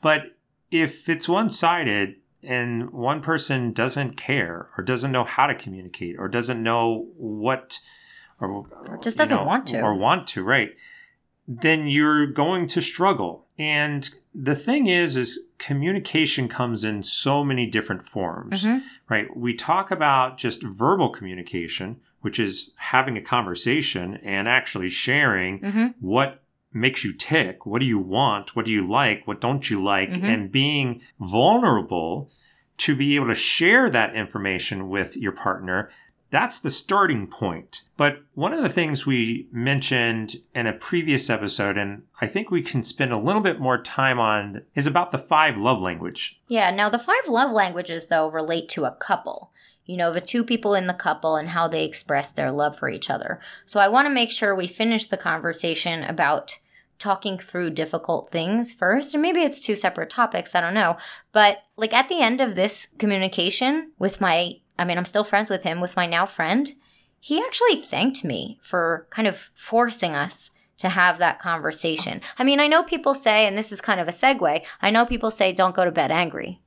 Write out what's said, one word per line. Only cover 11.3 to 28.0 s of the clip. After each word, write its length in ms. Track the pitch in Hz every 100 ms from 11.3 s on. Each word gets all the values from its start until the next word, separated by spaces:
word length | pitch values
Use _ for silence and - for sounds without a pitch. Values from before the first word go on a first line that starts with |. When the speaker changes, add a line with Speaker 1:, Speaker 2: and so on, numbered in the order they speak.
| _ -
Speaker 1:
then 400 | 123 160 160 147
you're 400 | 143 151 151 147
going 400 | 143 151 185 170
to 140 | 175
struggle. 680 | 170 - 185 160 90 85 _ -
And 520 | 151 147 147 143 131 - _
the 220 | 180 135 143
thing 320 | 226 277 240
is, 300 | 180 170 135
is 300 | 120 - - _
communication 920 | - 139 156 196 - 156 156 - 123
comes 360 | - 123 113 110
in 180 | 104
so 400 | 95 - 139 143
many 220 | 143 131 117
different 420 | 110 - 98 -
forms, 560 | 110 90 85 - 196
Speaker 2:
Mm-hmm. 140 | 208 254 269 - _
Speaker 1:
right? 260 | 110 107 -
We 180 | 120 117
talk 360 | - 175 190
about 460 | 180 151 135 127 135
just 260 | 123 113
verbal 460 | 117 95 123 190 131
communication, 880 | - 95 92 87 92 85 - 92 120 _ _
which 180 | 110 -
is 320 | 104 92 - _
having 400 | - 131 131 113
a 40 |
conversation 960 | - 123 101 87 117 143 151 95 87 107
and 240 | - 98 104
actually 420 | 127 - - 92
sharing 680 | 90 - 139 139 98 92 98
Speaker 2:
Mm-hmm. 280 | 196 202 240 240
Speaker 1:
what 420 | 95 113 139 - _ _ _
makes 320 | 110 123 131
you 80 | 104
tick, 540 | - - 160 98 92 -
what 140 | 110
do 60 | 131
you 100 |
want, 580 | 107